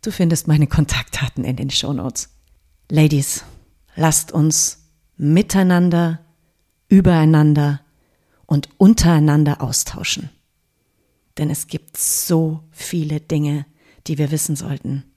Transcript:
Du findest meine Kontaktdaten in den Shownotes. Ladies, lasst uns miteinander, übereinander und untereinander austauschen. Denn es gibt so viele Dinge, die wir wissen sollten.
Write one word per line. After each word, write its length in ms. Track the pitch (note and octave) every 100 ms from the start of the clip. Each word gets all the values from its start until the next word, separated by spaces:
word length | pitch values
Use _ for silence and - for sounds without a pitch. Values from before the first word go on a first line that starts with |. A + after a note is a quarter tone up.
Du 80 | -
findest 380 | - F3 D#3+ -
meine 180 | D3+ D3
Kontaktdaten 760 | - D3 - - - B2+ -
in 100 | B2+
den 160 | B2+ C3+
Shownotes. 600 | - D3 C#3+ B2 - - _ _ _ _ _ _
Ladies, 540 | D3+ D#3 C#3+ C#3 - - - _ _ _ -
lasst 360 | D#3+ D3+ -
uns 560 | - D3+ D3+ - - _ _ _ _
miteinander, 1040 | D3 E3 G#3 G3 F#3 F3+ F3+ E3+ E3+ E3 _ _ _ _ _ _ _
übereinander 960 | F#3+ F#3 E3 D#3 D#3 D3+ D3 D3 C#3+ _ _ _ _ _ _ _
und 240 | C#3+ - _
untereinander 840 | G3 A3+ E3+ E3 D3+ D3 D3 C#3+
austauschen. 680 | B2+ A#2 - - D#3+ - D#3 _ _ _ _ _ _ _ _ _ _ -
Denn 140 | D3+
es 160 | D3 -
gibt 320 | - _ -
so 680 | - - - E3 D#3+ D#3 -
viele 500 | - - F3 D3+ D3+
Dinge, 460 | _ D#3 D3 D3 C#3+ _ _ _ -
die 100 | D3
wir 140 | D3
wissen 260 | D3+ - D3
sollten. 480 | - C#3 - C3+ C3+